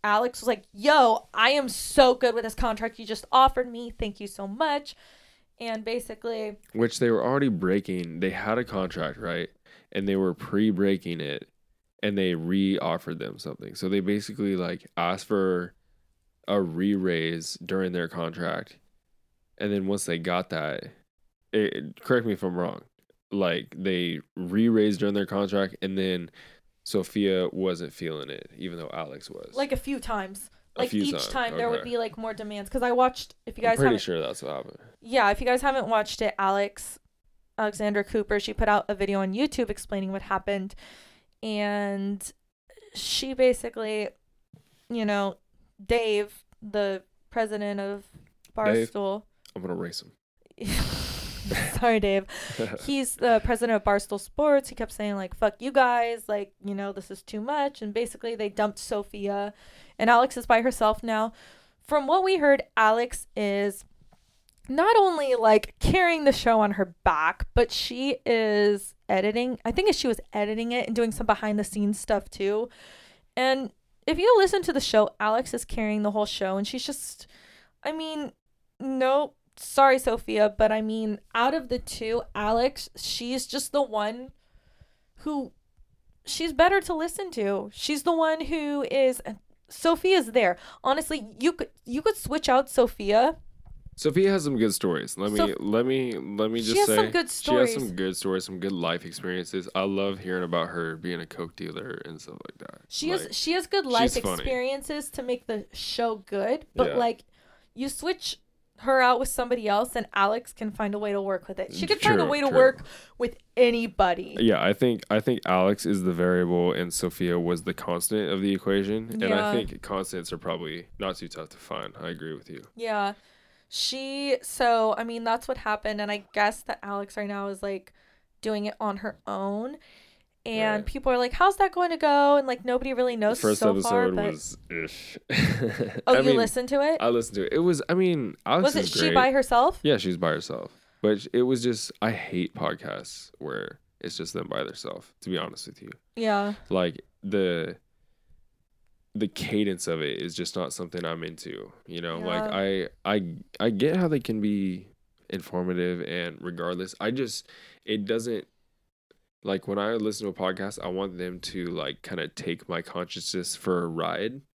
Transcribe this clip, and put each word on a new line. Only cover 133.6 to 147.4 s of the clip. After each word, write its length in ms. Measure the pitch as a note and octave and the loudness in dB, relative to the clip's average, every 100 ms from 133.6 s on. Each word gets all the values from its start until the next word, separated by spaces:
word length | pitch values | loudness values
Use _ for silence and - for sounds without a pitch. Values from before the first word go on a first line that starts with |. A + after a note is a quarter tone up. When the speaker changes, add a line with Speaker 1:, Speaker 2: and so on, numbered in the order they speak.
Speaker 1:
so 100 | A3 | 4
Speaker 2:
episode 180 | G3 F#3 | 2 2
Speaker 1:
far, 220 | G2 F#2+ | 2 2
but 200 | F#2 G3+ | 2 -2
Speaker 2:
was 260 | D#3+ - - - | -4 -10 -14 -10
ish. 480 | E2 D#2 - - - _ | -8 -8 -10 -16 -18 _
<laughs> 0 | - - A#2 A#2 - G#2+ - - | 2 2 2 -2 -2 -6 -2 4
Speaker 1:
Oh, 100 | B3+ | 6
Speaker 2:
I 40 | |
Speaker 1:
you 40 | C4+ | 6
Speaker 2:
mean, 100 | - | 6
Speaker 1:
listened 320 | A3 B3+ B3 | 4 0 0
to 120 | C#4 | 2
it? 160 | C#4+ D#4+ | 2 2
Speaker 2:
I 80 | - | 2
listened 260 | A#3+ A2+ G2+ | 2 0 -4
to 100 | - | 0
it. 80 | |
It 60 | D#3 | 2
was, 220 | F3 D#3 - | 4 2 2
I 60 | |
mean, 420 | F3+ F#3 E3 A2+ - - | 2 2 2 -2 -6 0
Alex 180 | D3 C4+ | 4 4
Speaker 1:
Was 100 | C#4+ | 2
it 40 | |
Speaker 2:
is 60 | F3+ | -2
Speaker 1:
she 80 | - | 0
Speaker 2:
great. 140 | - - | 4 4
Speaker 1:
by 160 | B3+ | 4
herself? 480 | C4+ C4 A#3+ C#4 - | 4 4 4 4 2
Speaker 2:
Yeah, 120 | D3 B2 | 2 2
she's 220 | F#2+ F2 | 0 0
by 140 | E2+ | 0
herself. 380 | D2+ - A#1 G1+ _ _ _ | 0 -4 -10 -10 _ _ _
But 240 | G#2+ G#2 - | 2 2 0
it 120 | A#2+ | 0
was 200 | B2+ B2+ | 2 2
just, 300 | A#2+ A2+ - - | 0 -2 -6 -4
I 100 | A2 | -2
hate 420 | G#2 - F2+ F2 | -2 -4 -4 -4
podcasts 800 | - D#2+ - - G1+ - - - _ | -4 -6 -4 -8 -10 -12 -16 -18 _
where 400 | D2 A1+ G1+ - _ _ | -10 -8 -10 -14 _ _
it's 160 | - - | -12 -10
just 160 | E2 | -8
them 160 | - - | -8 -6
by 160 | - - | -6 -6
themselves, 420 | - - F2+ - _ | -8 -12 -12 -16 _
to 80 | - | -6
be 80 | F2+ | -4
honest 280 | - - - | -4 -10 -16
with 160 | - | -16
you. 80 | - - _ - | -20 -20 _ -4
Speaker 1:
Yeah. 380 | A3 G3+ G3+ G#3 - | 0 0 -2 -6 -4
Speaker 2:
Like, 320 | F#2 F2 C#3+ - _ | 0 0 -4 -18 _
the, 540 | G2 G2 | -4 0